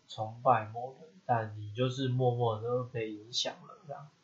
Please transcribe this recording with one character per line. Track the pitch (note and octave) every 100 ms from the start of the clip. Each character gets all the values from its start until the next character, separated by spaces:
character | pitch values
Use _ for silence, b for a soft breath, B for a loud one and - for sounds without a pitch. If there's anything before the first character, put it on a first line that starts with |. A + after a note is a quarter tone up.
| -
崇 | - A2 A#2
拜 | C3 A#2 G#2+
某 | A#2 B2+ -
人， | - - -
但 | A#2+ A2 G#2
你 | G#2
就 | G#2 B2+
是 | B2+ C3
默 | B2+ B2+ A#2+
默 | A#2 G#2+
的 | A#2 B2
被 | B2 A#2+ A2
影 | G#2 A2
响 | B2 -
了 | - D#3+ - C#3+
这 |
样。 | D3 D3+ _